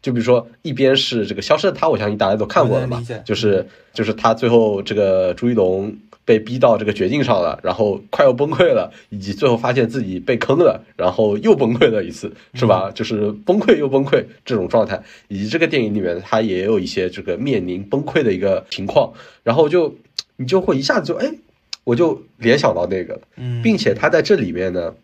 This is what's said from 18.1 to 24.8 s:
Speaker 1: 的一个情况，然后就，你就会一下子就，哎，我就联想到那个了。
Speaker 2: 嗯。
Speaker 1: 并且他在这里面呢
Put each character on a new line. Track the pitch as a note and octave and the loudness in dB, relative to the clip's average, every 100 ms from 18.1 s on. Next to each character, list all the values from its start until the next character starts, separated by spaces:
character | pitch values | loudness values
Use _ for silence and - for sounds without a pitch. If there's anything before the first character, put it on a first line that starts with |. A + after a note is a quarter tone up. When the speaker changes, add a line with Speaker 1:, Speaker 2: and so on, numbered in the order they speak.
| E3+ | 0
Speaker 1:
的 | B2 | 0
一 | F2+ | 0
个 | G2 F#2 - | 0 -2 -4
情 | - | -10
况， | G2 D3+ A#2+ - - _ | 0 0 0 -6 -20 _
然 | - A#2 | -2 2
后 | D3+ | 2
就， | F3 E3 - _ - - - | 2 0 -6 _ -16 -16 -12
你 | B2+ | -2
就 | F#3 | 0
会 | F#3 C3+ | 0 -2
一 | |
下 | C#3 B3 | 0 -2
子 | C#3+ | -2
就， | |
哎， | - C#4 D#4+ _ _ _ - | -4 -4 -6 _ _ _ -10
我 | - A#2+ | -2 2
就 | A#2 G#2 - _ | 2 0 -10 _
联 | A#2 C#3 | 0 2
想 | C3+ | 2
到 | E2+ F2+ | 0 -2
那 | F#2 | -4
个 | E2+ | -6
了。 | - _ - | -12 _ -12
Speaker 2:
嗯。 | B2 A#2+ | -8 -2
Speaker 1:
并 | A#2 C#3 | 0 2
且 | G#2+ | 0
他 | G2+ D3+ | 0 2
在 | E3 | 2
这 | D3+ | 2
里 | F#3+ G2 | 2 0
面 | E2+ F#2 | -4 -4
呢 | F2 | -4